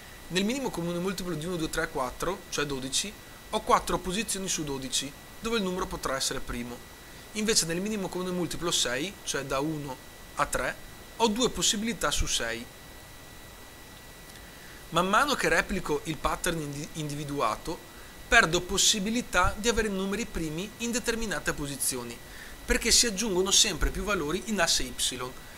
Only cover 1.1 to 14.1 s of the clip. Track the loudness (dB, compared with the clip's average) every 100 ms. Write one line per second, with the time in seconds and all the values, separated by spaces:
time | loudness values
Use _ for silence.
1.1 | -2 -4 -4 -4 -2 -2 -2 -2 0 -2
2.1 | -2 -4 -4 -4 -2 -2 -2 -2 -2 -2
3.1 | -6 -14 -16 -6 -2 4 4 4 0 0
4.1 | -2 -2 -2 -2 -2 -2 -6 -4 -2 -4
5.1 | -8 -16 -8 -2 0 0 0 -2 -2 -2
6.1 | 0 -2 -2 -4 -6 -6 -10 -14 -16 -16
7.1 | -16 -10 -2 2 4 4 0 0 -2 -2
8.1 | -2 -2 0 0 0 0 2 2 0 -2
9.1 | -6 -4 -4 0 0 0 -2 -6 -10 -12
10.1 | -16 -8 -2 0 0 -2 -4 -10 -14 -10
11.1 | 2 2 4 2 2 2 2 0 0 2
12.1 | 2 2 2 0 -4 -8 -14 -16 -16 -16
13.1 | -16 -16 -16 -16 -16 -16 -16 -16 -16 -16